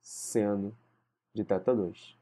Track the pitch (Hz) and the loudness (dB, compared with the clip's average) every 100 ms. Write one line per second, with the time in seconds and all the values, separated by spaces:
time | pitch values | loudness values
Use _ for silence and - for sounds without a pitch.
0 | - - - 113 104 101 98 113 _ _ | -16 -12 -2 0 2 0 -2 -8 _ _
1 | _ _ _ 107 107 95 92 123 90 - | _ _ _ -6 0 0 4 2 0 -4
2 | - - | -18 -20